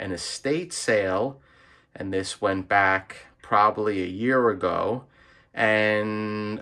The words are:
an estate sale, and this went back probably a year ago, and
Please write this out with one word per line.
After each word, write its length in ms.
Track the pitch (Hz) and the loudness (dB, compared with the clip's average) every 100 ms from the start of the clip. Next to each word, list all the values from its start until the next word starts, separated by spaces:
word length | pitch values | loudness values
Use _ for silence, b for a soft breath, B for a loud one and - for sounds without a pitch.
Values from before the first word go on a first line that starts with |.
an 100 | 101 | -8
estate 640 | 87 - - 135 156 175 | -8 -8 -6 -2 -2 -4
sale, 680 | - - 110 95 95 127 139 b b b b b | -4 0 2 2 0 -2 -6 b b b b b
and 180 | - 98 | -12 -4
this 280 | 95 95 - | -4 -4 -2
went 280 | 101 95 92 | 0 0 2
back 580 | 101 98 95 - - - _ | 4 4 2 -2 -16 -20 _
probably 600 | - 107 104 - 107 98 | 0 4 4 4 0 -2
a 40 | 90 | -4
year 440 | 95 120 131 120 | -2 0 4 2
ago, 540 | 95 90 85 90 123 b b b b b | 2 0 0 0 -2 b b b b b
and 1040 | - 113 107 107 107 107 107 107 107 104 107 | -2 2 2 2 0 -2 -4 -4 -4 -6 -6